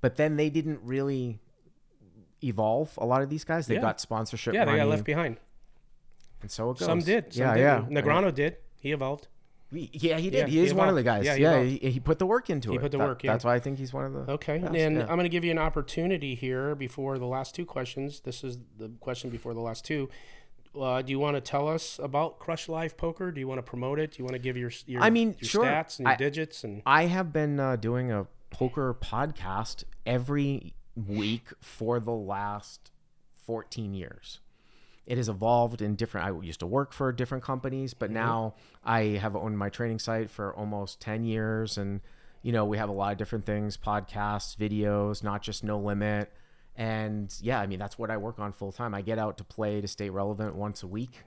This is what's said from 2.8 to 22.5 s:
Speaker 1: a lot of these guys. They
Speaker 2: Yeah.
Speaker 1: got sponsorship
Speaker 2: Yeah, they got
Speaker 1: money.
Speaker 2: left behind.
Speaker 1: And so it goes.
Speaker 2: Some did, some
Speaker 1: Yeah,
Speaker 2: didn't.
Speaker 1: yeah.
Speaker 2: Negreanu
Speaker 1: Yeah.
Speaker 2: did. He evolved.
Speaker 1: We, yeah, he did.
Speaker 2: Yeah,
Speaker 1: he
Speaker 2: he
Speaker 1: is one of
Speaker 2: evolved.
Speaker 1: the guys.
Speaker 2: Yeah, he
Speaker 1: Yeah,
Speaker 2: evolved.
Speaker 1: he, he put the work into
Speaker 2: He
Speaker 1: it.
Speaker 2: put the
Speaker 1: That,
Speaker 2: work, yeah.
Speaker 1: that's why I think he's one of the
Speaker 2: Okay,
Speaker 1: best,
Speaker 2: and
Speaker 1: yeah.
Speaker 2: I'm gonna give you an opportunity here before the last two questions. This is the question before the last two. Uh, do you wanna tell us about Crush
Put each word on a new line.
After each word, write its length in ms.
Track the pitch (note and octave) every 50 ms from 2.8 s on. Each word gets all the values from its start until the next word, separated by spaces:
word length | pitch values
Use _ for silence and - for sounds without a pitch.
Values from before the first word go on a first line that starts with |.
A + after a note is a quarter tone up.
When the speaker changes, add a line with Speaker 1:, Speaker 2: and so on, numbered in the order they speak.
| D#3 D3+ - -
Speaker 1:
a 80 | -
lot 160 | A#2 B2 C3 C3+
of 60 | C#3
these 160 | D3+ D#3 -
guys. 220 | - D#3+ E3 D3+
They 80 | A#2+ A2+
Speaker 2:
Yeah. 60 | G#2+
Speaker 1:
got 200 | A2+ A2 G#2+ -
sponsorship 540 | - - A2+ A2 A2+ - - A2+ - A#2+ A2
Speaker 2:
Yeah, 100 | G#3 A#3
they 80 | D3 C#3+
got 60 | D#3
Speaker 1:
money. 120 | D3 C#3+
Speaker 2:
left 140 | D#3 - G#2
behind. 340 | D3+ D3 D#3 E3+ C#3 A2+ - - _ - - - - - - _ - - - _ - - - - - - -
Speaker 1:
And 100 | - G2+
so 200 | - - A2+ A#2+
it 80 | B2+ B2
goes. 80 | F3+
Speaker 2:
Some 140 | E3+ E3 E3+
did, 320 | E3 D#3+ G3+ A#3 D#3+ - -
some 80 | A#2+
Speaker 1:
Yeah, 140 | B2+ C3 A2+
Speaker 2:
didn't. 380 | A2+ C3 C#3+ C#3+ - - A#2+ D3
Speaker 1:
yeah. 80 | D3 C#3
Speaker 2:
Negreanu 220 | D3 D3 E3+ G3
Speaker 1:
Yeah. 60 | F#3+ D3+
Speaker 2:
did. 240 | C3 C#3+ D#3+ E3 - - - - -
He 140 | - C#3 D3+
evolved. 360 | D3 C3+ C3 C#3 D3 - - - - - - - - - -
Speaker 1:
We, 180 | C3 E3 D#3+ - -
yeah, 260 | D3+ - E3 D#3+ D#3+
he 100 | E3 F#3+
did. 100 | - -
Speaker 2:
Yeah, 80 | D3
Speaker 1:
he 120 | C#3 D3 D#3+
Speaker 2:
he 60 | F3
Speaker 1:
is 100 | F#3+ F3+
one 140 | F#3 F#3+ F#3+
of 100 | F#3+ D3+
Speaker 2:
evolved. 0 |
Speaker 1:
the 40 | A#2+
guys. 200 | A#2+ A2+ G#2 G2+
Speaker 2:
Yeah, 100 | C#3+ D3
he 60 | C3+ C#3+
Speaker 1:
Yeah, 100 | D#3 E3 C3+
Speaker 2:
evolved. 220 | B2 B2+ C3+ - -
Speaker 1:
he, 80 | C3 B2
he 80 | C3
put 180 | A#2+ C#3+ D#3+ -
the 80 | F#3+
work 240 | F#3 G#3+ B3 B3+ -
into 200 | F3 D3 B2 A2
Speaker 2:
He 60 | F#2
Speaker 1:
it. 40 | A#2+
Speaker 2:
put 100 | B2+ C#3+ C3+
the 60 | C#3
Speaker 1:
That, 80 | C3+
Speaker 2:
work, 160 | C#3+ B2+ - -
yeah. 80 | C3+ G#2+
Speaker 1:
that's 120 | A#2+ -
why 100 | A#2+ A#2+
I 40 | B2
think 180 | B2 C#3 C#3 C3+
he's 160 | C3+ B2+ B2+
one 100 | C3+ C3+
of 80 | C3+ C3+
the 200 | C#3 C3+ C3 C#3
Speaker 2:
Okay, 260 | D3 - - D3 D#3
Speaker 1:
best, 160 | F#3 E3 E3
Speaker 2:
and 220 | E3 D#3+ D#3 D#3
Speaker 1:
yeah. 60 | D#3+ D#3+ -
Speaker 2:
I'm 80 | E3
gonna 120 | E3+ F3+ F3
give 140 | E3 F3 E3+
you 60 | E3+
an 80 | E3 E3
opportunity 760 | D#3 D#3 D#3 D#3+ C#3 - - - E3 F3+ F#3+ E3+ C#3+ C#3 B2+
here 400 | A#2 - B2+ B2+ B2+ C3+ C#3+ D3+
before 440 | C#3 C#3 B2 - - C3+ C3+ C3+ C3
the 80 | B2
last 280 | B2 B2+ C3 C3+ - -
two 100 | - F3
questions. 560 | E3+ - C3+ C3 B2 - - C3+ C#3+ C#3+ -
This 240 | - C3 B2 - -
is 140 | C3 B2 B2 B2 - -
the 120 | G#2+ A2 A2 A#2 A2+
question 300 | - - B2+ A#2+ - C3
before 240 | A#2 A2+ - A#2+ A#2
the 60 | A2+
last 240 | A#2 A#2 A2+ - -
two. 240 | - D#3 D3+ C3+ C3 - - - - - - - - - - - - - C#3+
Uh, 220 | C3+ C3 B2+ B2+
do 100 | C3 B2+ C3+
you 60 | C3+
wanna 220 | C#3+ D3 C#3+ C#3
tell 280 | B2+ - - C#3+ C#3+ D3+
us 300 | D#3+ E3 - - - - -
about 360 | C#3 C3 C#3+ D#3 E3 D#3 -
Crush 300 | - -